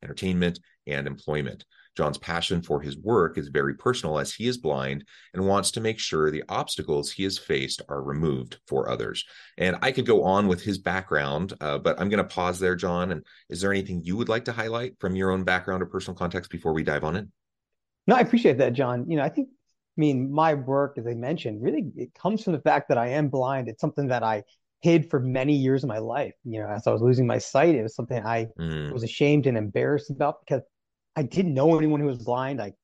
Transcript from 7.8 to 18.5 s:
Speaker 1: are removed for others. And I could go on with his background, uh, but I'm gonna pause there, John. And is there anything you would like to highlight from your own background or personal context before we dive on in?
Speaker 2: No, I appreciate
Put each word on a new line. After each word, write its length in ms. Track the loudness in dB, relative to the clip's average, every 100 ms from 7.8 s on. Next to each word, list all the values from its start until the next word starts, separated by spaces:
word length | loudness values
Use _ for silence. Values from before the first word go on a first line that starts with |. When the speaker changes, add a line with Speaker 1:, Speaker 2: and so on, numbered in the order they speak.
| -8
Speaker 1:
are 160 | -8
removed 560 | -6 -2 0 -2 -6 -14 _
for 220 | -2 -2
others. 340 | -4 -4 -6 -10 -16 -20 -2
And 200 | -2 0
I 120 | 0
could 120 | 0 4
go 180 | 4
on 260 | 4 4 2
with 120 | 0
his 160 | -2 -4
background, 760 | -2 -4 -2 -2 0 -2 -4 -6
uh, 160 | -4 0
but 200 | 0 0
I'm 120 | 0
gonna 160 | 0 0
pause 340 | 0 -2 0
there, 160 | 0 0
John. 380 | 0 0 -2
And 120 | -4 -8 -20 _
is 120 | -4
there 100 | 0
anything 300 | 0 0 -4
you 140 | -4 -2
would 100 | 0
like 160 | 0 -2
to 60 |
highlight 480 | -4 -4 -4 -6 -6
from 160 | -4 0
your 160 | 0
own 140 | 0 2
background 360 | 0 0 -4
or 40 | -2
personal 320 | -4 -6 -4
context 340 | -4 -4 -6
before 220 | -6 -2
we 100 | 0
dive 220 | 0 0 -2
on 100 | -4
in? 160 | -6 _ _ _ _ _ _ _ 4
Speaker 2:
No, 100 | 4
I 20 |
appreciate 380 | 6 6 4